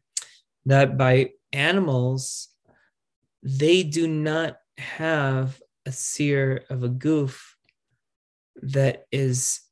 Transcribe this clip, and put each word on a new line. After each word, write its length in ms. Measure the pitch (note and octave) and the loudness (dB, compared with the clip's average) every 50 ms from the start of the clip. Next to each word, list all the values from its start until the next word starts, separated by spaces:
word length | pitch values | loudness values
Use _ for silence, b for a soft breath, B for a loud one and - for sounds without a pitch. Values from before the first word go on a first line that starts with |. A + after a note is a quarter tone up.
| _ _ - B B B B B B _ _ _ - | _ _ -12 B B B B B B _ _ _ 0
that 320 | C3+ C3+ C#3 C#3 C#3 C#3 C3 | 2 4 4 4 4 2 2
by 320 | C3+ B2+ B2+ C3 - - - _ _ - - | 4 4 4 4 4 0 -4 _ _ -10 -4
animals, 960 | C#3 D3 D#3+ F#3 G3 F#3 D3+ C3+ B2 B2 B2+ C3 C3 C3 - - - - - _ _ _ b b b b b b _ _ _ _ _ _ _ _ _ - | -2 0 2 2 2 0 0 0 0 0 0 -2 -4 -6 -8 -10 -12 -14 -16 _ _ _ b b b b b b _ _ _ _ _ _ _ _ _ -8
they 400 | C3+ C3+ C3+ D3 E3 F3+ F#3 F3+ | -6 -2 0 4 4 4 4 2
do 240 | D3 D3+ E3 E3 | 0 0 0 0
not 520 | D#3+ D#3 D3+ D3+ D#3 D#3 D#3+ E3 - - - _ _ _ | 0 0 0 0 0 0 -2 -2 -4 -6 -12 _ _ _
have 840 | - - - - - D#3+ D#3+ D#3+ D3+ C#3 C3+ C3 C3 C3 C3 C3+ - - _ _ _ - | -16 -14 -14 -10 -4 -2 0 0 2 2 2 0 0 -2 -2 -6 -10 -18 _ _ _ -12
a 60 | C3 B2+ | -12 -10
seer 720 | - - - - - D3 C#3+ C#3+ C#3 C3+ C3+ C3 C3 - - | -8 -8 -8 -4 -2 0 0 2 2 2 0 -2 -4 -6 -8
of 140 | C#3 B2 B2 | -6 -4 -4
a 60 | A#2+ | -4
goof 680 | B2 B2+ C#3 D3+ D#3+ D3+ C#3 C3 - - - - _ _ _ _ _ _ _ _ _ _ _ _ _ _ _ _ _ _ _ _ _ - | -4 -2 0 0 0 0 0 -2 -6 -10 -20 -20 _ _ _ _ _ _ _ _ _ _ _ _ _ _ _ _ _ _ _ _ _ -12
that 460 | - C3+ C3+ C3+ C3+ B2+ - - - - | -10 -2 0 2 2 2 0 -2 -10 -8
is 500 | - C#3 C3+ C3 B2 B2+ - - - - _ _ | -4 -2 0 0 0 0 -2 -4 -6 -6 _ _